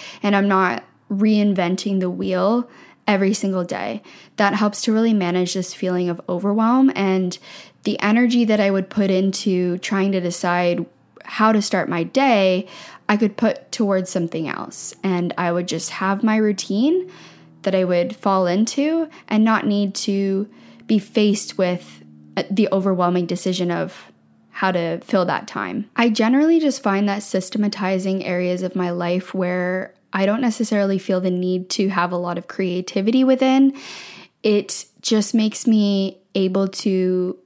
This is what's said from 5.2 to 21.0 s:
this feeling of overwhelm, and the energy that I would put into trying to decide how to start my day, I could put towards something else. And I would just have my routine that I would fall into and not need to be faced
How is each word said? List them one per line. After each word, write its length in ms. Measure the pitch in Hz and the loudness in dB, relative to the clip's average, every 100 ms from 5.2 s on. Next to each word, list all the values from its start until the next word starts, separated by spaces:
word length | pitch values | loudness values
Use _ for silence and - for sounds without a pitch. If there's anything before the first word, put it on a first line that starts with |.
| 180 180 180 | 2 0 0
this 200 | 190 180 | -2 -6
feeling 340 | - 185 180 180 | -4 -2 0 -2
of 140 | 175 - | -4 -4
overwhelm, 640 | 180 196 208 226 254 269 - | -2 0 2 2 4 4 2
and 420 | 196 190 180 - - - - _ | 0 0 0 -6 -14 -20 -20 _
the 160 | - - | -4 -2
energy 460 | 202 226 247 240 220 | 2 2 4 2 2
that 160 | 214 | 2
I 100 | 202 | 2
would 180 | 196 190 | 0 -2
put 220 | - 196 | 0 2
into 680 | 185 190 190 208 185 180 180 | 2 2 0 0 0 0 -2
trying 340 | - 196 196 | -2 0 0
to 80 | 190 | 0
decide 640 | 175 175 180 175 175 175 170 _ _ _ - | -2 -2 0 0 0 0 -4 _ _ _ -10
how 260 | - 214 | 2 4
to 100 | 220 | 4
start 280 | 202 190 - | 2 0 0
my 140 | 170 | -2
day, 640 | 170 262 277 220 190 185 - - - - - | -2 2 2 4 4 2 -2 -14 -20 -10 -2
I 80 | 208 | 2
could 180 | 220 - | 0 2
put 360 | 226 - - | -2 -2 -6
towards 380 | - 208 190 185 | -4 0 0 -2
something 380 | 185 170 160 156 | -2 -4 -4 -6
else. 460 | - - - - - | -6 -10 -10 -12 -6
And 300 | 190 180 175 - | -2 0 -2 -2
I 140 | 175 | -2
would 160 | 175 175 | -2 -2
just 220 | 165 - | -4 -6
have 320 | - 190 196 | -4 -2 0
my 140 | 220 220 | 2 2
routine 760 | 214 202 - 202 269 370 370 - - - - - | 2 0 -2 0 2 0 -2 -12 -20 -20 -20 -6
that 120 | - 185 | -2 0
I 80 | |
would 320 | 185 175 175 208 | 2 0 0 -2
fall 320 | 202 190 180 | 0 2 2
into 640 | 180 226 - 294 330 320 - - | 2 0 0 0 0 -2 -8 -4
and 160 | 214 | 2
not 240 | 220 220 - | 2 2 0
need 260 | 202 202 196 | 0 -2 -2
to 540 | - 196 196 190 208 - - - - | -2 0 0 -2 -4 -10 -20 -16 0
be 100 | |
faced 600 | 220 | 0